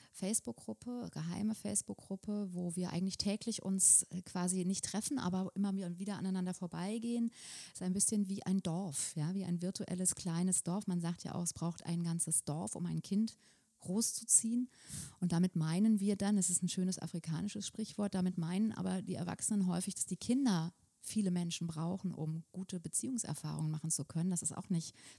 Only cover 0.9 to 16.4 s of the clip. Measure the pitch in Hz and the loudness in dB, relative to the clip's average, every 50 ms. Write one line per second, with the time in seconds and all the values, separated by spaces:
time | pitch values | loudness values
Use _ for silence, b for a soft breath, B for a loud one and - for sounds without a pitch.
0.9 | 247 247 - 170 - - 156 170 175 - 208 214 220 - - 208 202 196 - - | -8 -8 -8 -8 -6 -6 -6 -4 -4 -2 -2 -2 -2 -4 -4 -4 -2 -2 -2 -4
1.9 | 202 - - - 196 190 - - 208 208 208 190 180 175 180 175 165 180 180 175 | -8 -10 -8 -10 -10 -8 -6 -6 -4 -4 -4 -4 -4 -4 -4 -4 -2 -4 -4 -2
2.9 | - 175 185 196 185 - - 208 202 220 - 233 214 - - 190 190 190 - - | -2 -2 -2 -2 -2 0 0 0 -2 -2 -2 -4 -6 -4 -2 -2 2 6 8 8
3.9 | - - - - - 180 180 - - 185 180 180 185 190 180 180 190 - - - | 8 8 6 4 -4 -8 -8 -6 -4 -2 0 2 2 2 2 2 0 0 -2 -2
4.9 | - 196 - - 294 262 - 180 180 185 190 185 - 196 202 202 196 196 190 175 | -2 -2 -2 0 -2 0 0 0 0 0 0 -2 0 0 0 0 0 0 -2 -4
5.9 | 175 175 196 202 202 - - 190 185 185 180 180 180 - 185 170 - 165 175 196 | -4 -4 -4 -4 -4 -2 -2 0 0 0 0 0 -2 -4 -6 -6 -4 -4 -2 -2
6.9 | 214 233 220 233 233 240 233 233 B B B B B B B B B - 185 185 | -2 -2 -2 0 0 2 2 0 B B B B B B B B B -4 -2 0
7.9 | 185 202 - - 226 208 202 185 196 196 - - 190 196 - 180 160 175 202 180 | 2 4 4 4 4 4 2 2 0 -2 0 2 2 2 2 2 0 0 -2 -2
8.9 | 139 - - - - 160 147 160 185 196 185 180 175 170 175 180 196 - 196 - | -2 -4 -4 -2 -2 0 0 0 0 -2 0 0 0 0 0 -2 -2 -4 -4 -4
9.9 | 185 180 185 180 - - - 180 165 165 180 185 180 - - - 175 208 202 - | -2 0 2 2 0 0 -2 -2 0 2 2 2 2 2 2 0 0 0 0 0
10.9 | 180 175 170 170 175 175 - - - - 175 170 - - 160 170 165 - - - | 0 0 0 -2 -2 -4 -6 -6 -4 -2 -2 -2 -2 -2 -2 -4 -4 -4 -4 -2
11.9 | 170 170 170 170 165 170 - - 160 - - - 147 156 185 214 - - 175 170 | -2 0 0 0 0 0 0 0 0 0 0 0 -2 -2 -4 -4 -4 -4 -4 -2
12.9 | 165 160 - - 196 202 220 226 - b b b b b b b b _ - - | -2 -2 -2 0 2 2 2 2 -2 b b b b b b b b _ -8 -2
13.9 | 180 214 233 - - - 233 - - - - 226 233 240 254 247 B B B B | 0 0 0 0 -2 -4 2 4 6 6 6 4 2 0 0 -2 B B B B
14.9 | B B B B B B - 175 170 165 180 185 - 170 160 160 160 180 208 226 | B B B B B B 0 2 4 4 4 4 4 2 2 4 4 6 6 6
15.9 | 220 202 196 208 202 196 202 202 208 196 | 6 6 4 2 2 2 2 4 4 4